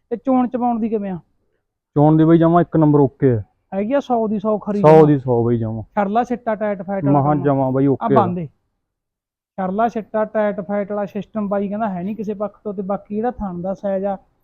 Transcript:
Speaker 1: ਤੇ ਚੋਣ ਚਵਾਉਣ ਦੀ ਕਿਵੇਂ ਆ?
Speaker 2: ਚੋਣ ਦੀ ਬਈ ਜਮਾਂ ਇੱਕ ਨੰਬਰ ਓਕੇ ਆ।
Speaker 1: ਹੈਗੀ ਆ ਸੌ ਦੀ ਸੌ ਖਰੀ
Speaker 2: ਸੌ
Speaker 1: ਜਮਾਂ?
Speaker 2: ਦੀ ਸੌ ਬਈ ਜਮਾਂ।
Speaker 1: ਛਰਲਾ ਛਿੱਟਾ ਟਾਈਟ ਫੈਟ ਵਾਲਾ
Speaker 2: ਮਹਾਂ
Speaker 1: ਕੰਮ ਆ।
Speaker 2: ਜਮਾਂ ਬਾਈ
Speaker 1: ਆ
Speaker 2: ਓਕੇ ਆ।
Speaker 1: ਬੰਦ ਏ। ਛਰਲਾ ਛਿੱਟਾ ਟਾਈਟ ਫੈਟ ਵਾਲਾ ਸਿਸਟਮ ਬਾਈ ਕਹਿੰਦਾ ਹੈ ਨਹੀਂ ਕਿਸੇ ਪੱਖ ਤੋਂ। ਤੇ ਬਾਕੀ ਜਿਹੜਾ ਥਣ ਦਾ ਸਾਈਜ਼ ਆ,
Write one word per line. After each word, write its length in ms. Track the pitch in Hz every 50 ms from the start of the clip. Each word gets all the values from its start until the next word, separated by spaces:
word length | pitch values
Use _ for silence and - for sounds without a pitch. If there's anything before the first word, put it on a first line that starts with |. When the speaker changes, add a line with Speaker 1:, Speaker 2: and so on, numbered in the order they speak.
| _ -
Speaker 1:
ਤੇ 60 | 240
ਚੋਣ 320 | 220 - 269 262 254 247 240
ਚਵਾਉਣ 320 | 247 240 240 247 240 226
ਦੀ 80 | 220 220
ਕਿਵੇਂ 220 | 220 214 202 196
ਆ? 80 | 185 165 - _ _ _ _ _ _ _ _ _ _ _ _ _ -
Speaker 2:
ਚੋਣ 220 | 147 147 151 156
ਦੀ 80 | 156 160
ਬਈ 140 | 160 165 165
ਜਮਾਂ 220 | 165 165 170 175
ਇੱਕ 160 | 170 - -
ਨੰਬਰ 240 | 165 156 151 147 143
ਓਕੇ 320 | 143 127 - - 143 135 123
ਆ। 100 | 107 98 _ _ _ _ - -
Speaker 1:
ਹੈਗੀ 180 | 196 208 214 269
ਆ 80 | 285
ਸੌ 280 | 269 - 254 233 220 220
ਦੀ 100 | 214 208
ਸੌ 200 | 175 220 214 202
ਖਰੀ 220 | - 208 202 208
Speaker 2:
ਸੌ 80 | 196 151
Speaker 1:
ਜਮਾਂ? 180 | 156 160 156
Speaker 2:
ਦੀ 120 | 151 151 139
ਸੌ 260 | 127 131 123 117 117
ਬਈ 140 | 117 120 117
ਜਮਾਂ। 240 | 117 110 110 113 107
Speaker 1:
ਛਰਲਾ 420 | _ - 214 202 196 208 226 247
ਛਿੱਟਾ 300 | 240 247 233 - 226 220
ਟਾਈਟ 280 | 190 214 208 208 185 190
ਫੈਟ 220 | 180 202 196 165
ਵਾਲਾ 160 | 139 143 143
Speaker 2:
ਮਹਾਂ 140 | 135 147 151
Speaker 1:
ਕੰਮ 80 | 143 135
ਆ। 20 |
Speaker 2:
ਜਮਾਂ 280 | 143 139 135 135 131 131
ਬਾਈ 140 | 135 135
Speaker 1:
ਆ 40 | 139
Speaker 2:
ਓਕੇ 240 | 135 - - 226 -
ਆ। 60 | -
Speaker 1:
ਬੰਦ 180 | 196 180 180 180
ਏ। 100 | 170 135 _ _ _ _ _ _ _ _ _ _ _ _ _ _ _ _ _ _ _ _ _
ਛਰਲਾ 320 | - 190 185 190 208 226 240
ਛਿੱਟਾ 360 | 226 226 208 _ - 220 214
ਟਾਈਟ 360 | 214 214 220 214 208 202 202
ਫੈਟ 320 | 190 175 202 202 202 190 208
ਵਾਲਾ 120 | 208 208
ਸਿਸਟਮ 420 | 185 - 208 185 _ - 220 208 196
ਬਾਈ 200 | 202 202 202 196
ਕਹਿੰਦਾ 200 | 202 208 226 220
ਹੈ 140 | 190 175 175
ਨਹੀਂ 140 | 196 220
ਕਿਸੇ 180 | 208 214 196 214
ਪੱਖ 260 | 196 214 202 202 _ -
ਤੋਂ। 100 | 214 202
ਤੇ 80 | 190 202
ਬਾਕੀ 340 | 185 202 196 202 - 208
ਜਿਹੜਾ 140 | 214 220 247
ਥਣ 300 | 247 - 214 190 180 175
ਦਾ 140 | 170 190 196
ਸਾਈਜ਼ 300 | 185 - 202 196 190 190
ਆ, 120 | 202 196 190 _ _ _ _